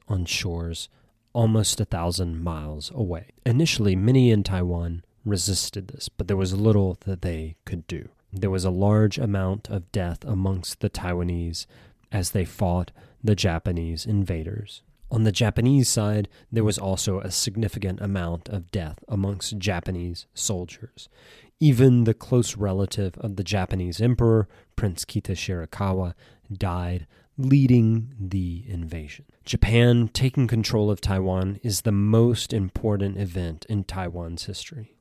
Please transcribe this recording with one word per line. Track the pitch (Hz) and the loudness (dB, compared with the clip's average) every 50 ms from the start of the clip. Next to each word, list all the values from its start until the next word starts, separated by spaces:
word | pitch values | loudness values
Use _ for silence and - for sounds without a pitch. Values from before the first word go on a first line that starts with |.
| - | -6
on | - 107 92 87 | -4 -4 -2 -2
shores | - - - - 95 85 85 85 85 82 - - - _ _ _ _ _ _ _ _ _ | -2 -4 -4 -4 -4 -4 -4 -6 -6 -6 -8 -10 -14 _ _ _ _ _ _ _ _ _
almost | 120 113 110 110 110 104 - - - | 2 4 4 4 4 2 2 0 -2
a | 104 | -2
thousand | - - 87 85 87 85 90 92 85 82 82 85 | -2 -2 -2 -2 -2 0 0 -2 -2 -2 -4 -4
miles | 85 82 78 76 76 76 76 - - - | -4 -4 -6 -6 -8 -10 -10 -12 -12 -6
away. | 131 110 87 87 82 - - _ _ _ | -6 -4 -4 -4 -6 -10 -14 _ _ _
Initially, | 123 113 131 165 160 - - 107 101 92 | 0 2 2 2 2 2 2 2 2 4
many | 92 98 117 131 135 127 120 | 4 4 6 6 6 8 8
in | 110 107 98 | 6 4 4
Taiwan | - 98 92 90 90 87 85 85 85 82 85 - _ _ _ _ | 0 0 0 0 0 -2 -2 -4 -4 -6 -8 -10 _ _ _ _
resisted | 107 104 92 90 98 95 90 - - - 104 92 92 | -2 -2 -2 0 -2 -2 -2 -4 -6 -8 -10 -12 -12
this, | - - - - | -14 -14 -14 -12
but | - - 98 90 | -8 -8 -4 -2
there | 101 | 0
was | 95 95 90 95 | 0 0 0 0
little | 98 104 110 107 104 98 92 87 - - | 2 4 4 4 4 4 2 0 -4 -6
that | 92 95 90 - | -8 -6 -4 -4
they | 90 82 80 80 80 80 - _ | -4 -4 -4 -6 -8 -12 -14 _
could | - - 85 80 | -10 -10 -10 -8
do. | - 87 78 - - - _ _ _ | -8 -10 -10 -10 -14 -20 _ _ _
There | - 95 98 98 | -6 -4 -2 -2
was | 95 92 90 | 0 0 0
a | 92 | 0
large | 90 92 101 104 107 107 107 104 - | 0 2 2 4 4 4 4 4 2
amount | - 127 107 101 98 95 92 95 110 - - | 0 -2 -2 0 0 0 -2 -4 -4 -6 -6
of | - 98 85 - - | -8 -8 -8 -6 -4
death | 101 90 87 85 - - | -4 -4 -4 -4 -6 -6
amongst | - 107 92 95 95 95 92 87 - - - | -4 -2 -2 0 0 -2 -2 -4 -8 -8 -4
the | - 101 | -4 -4
Taiwanese | - - 95 90 87 87 87 87 87 85 85 85 85 - - - _ - - - _ _ _ _ | -4 -4 -4 -4 -2 -2 -2 -2 -2 -4 -4 -6 -6 -8 -10 -12 _ -20 -20 -20 _ _ _ _
as | - 101 90 - - | -4 -4 -4 -2 -2
they | 101 85 | -2 -2
fought | - - - 98 90 87 90 90 - - - - - _ _ - | -2 -2 -2 0 0 2 0 -2 -4 -8 -18 -20 -20 _ _ 0
the | 107 104 | 0 0
Japanese | 92 - 95 82 82 - 95 87 85 82 82 82 80 - | 2 2 0 0 0 -2 -4 -4 -4 -4 -4 -6 -6 -4
invaders. | - 104 101 98 90 90 80 78 87 101 107 107 - - - _ _ _ _ - - | -2 0 0 0 -2 -4 -6 -6 -8 -8 -10 -10 -12 -16 -20 _ _ _ _ -12 -6
On | - 110 110 | -2 2 2
the | 110 98 | 2 2
Japanese | - 120 104 - - 113 127 139 139 120 - | 2 0 0 2 2 4 4 6 6 4 4
side, | - 117 104 104 107 107 101 - - - _ _ | 2 0 0 0 0 0 -2 -4 -6 -16 _ _
there | 120 113 110 | -2 0 2
was | 107 98 - | 2 0 0
also | 95 95 95 92 - 110 95 95 | -2 -2 -2 -2 0 -2 -2 -2
a | 92 92 | -4 -4
significant | 90 - - 117 95 113 110 98 - 110 98 95 92 - | -4 -4 -4 -2 -2 -2 -4 -4 -4 -4 -4 -4 -4 -4
amount | 101 101 98 95 87 85 85 85 - - | -4 -4 -2 -2 -2 -2 -4 -6 -6 -8
of | 104 98 85 - | -8 -8 -8 -6
death | - 101 82 76 - - - - | -6 -6 -6 -6 -10 -12 -10 -6
amongst | - 98 98 98 101 92 - - 113 101 | -2 -2 0 -2 -2 -4 -6 -8 -8 -4
Japanese | 92 107 92 85 - - 95 87 87 87 85 - - _ _ | -4 -2 -4 -2 -4 -4 -6 -4 -6 -6 -8 -10 -12 _ _
soldiers. | - - - 104 90 90 87 - - - - - - - - _ _ _ - - - - _ _ _ | -6 -4 -4 -4 -4 -6 -8 -12 -16 -18 -18 -18 -20 -20 -20 _ _ _ -20 -20 -20 -20 _ _ _
Even | 156 147 131 113 131 135 123 120 117 | 6 6 6 8 8 8 8 6 6
the | 110 110 | 4 2
close | - - - 131 123 120 - - | 0 -2 0 2 2 2 0 -2
relative | 104 104 98 92 98 98 92 - - 98 92 - - | -4 -4 -2 0 0 -2 -2 -2 -4 -4 -4 -6 -6
of | - 110 98 | -8 -6 -4
the | 90 95 | -4 -4
Japanese | - 104 98 92 - - 92 90 90 85 - | -2 -2 -2 -2 -2 -2 -2 -2 -4 -2 0
emperor, | 110 123 123 - 117 117 113 110 101 - - - _ _ _ | 2 2 4 4 4 4 6 4 4 0 -4 -14 _ _ _
Prince | - - 101 85 - - | -4 -2 -2 -2 -4 -8
Kita | - - 104 - - 95 | -6 -6 -6 -4 -4 -6
Shirakawa, | - - - 92 85 82 - - - 101 98 92 95 92 87 - - _ _ _ _ _ _ 104 | -4 -4 -4 -4 -6 -6 -8 -6 -4 -2 0 0 0 -2 -4 -6 -8 _ _ _ _ _ _ -8
died | 95 104 92 87 90 87 87 90 90 80 - _ _ _ _ _ - | -4 -4 -2 -2 -2 -2 -2 -4 -4 -6 -8 _ _ _ _ _ -4
leading | 131 131 139 143 135 123 123 120 113 110 113 113 113 127 139 110 | 2 4 6 6 8 8 6 6 6 6 4 2 0 -4 -8 -10
the | 95 92 98 98 90 87 85 87 - | -8 -4 -2 -2 -2 -2 -4 -8 -10
invasion. | - 85 85 85 78 82 82 76 76 - - - _ _ _ _ | -10 -8 -8 -8 -8 -8 -10 -10 -12 -16 -18 -20 _ _ _ _
Japan | - - - - 104 113 117 120 120 120 120 117 107 | -6 0 0 2 4 4 6 6 6 6 4 2 0
taking | - - 131 131 - 147 127 110 | 0 0 0 0 2 2 2 2
control | 123 113 107 - - 110 104 104 | 2 0 0 0 2 2 2 2
of | 104 - | 0 0
Taiwan | - - 98 95 95 95 92 92 95 95 101 - - | 0 0 0 2 2 0 0 0 0 -2 -4 -4 -4
is | 117 98 - - | -4 -4 -2 0
the | 117 104 | 0 2
most | 101 101 107 110 113 117 120 117 - - - 123 | 2 4 4 6 6 6 4 4 0 -2 -4 -2
important | 110 95 92 - - - 110 104 98 98 98 95 | -2 -2 -2 -4 -4 -2 0 0 0 0 -2 -2
event | 95 101 90 85 92 90 85 80 80 - - | -4 -6 -4 -4 -4 -4 -4 -6 -8 -8 -4
in | 110 101 95 | -4 -4 -4
Taiwan's | - - 95 92 87 85 87 85 82 85 - - | -4 -6 -6 -6 -6 -6 -8 -8 -8 -8 -10 -10
history. | - 98 - - - 160 135 110 - _ _ | -10 -10 -12 -12 -14 -14 -14 -16 -16 _ _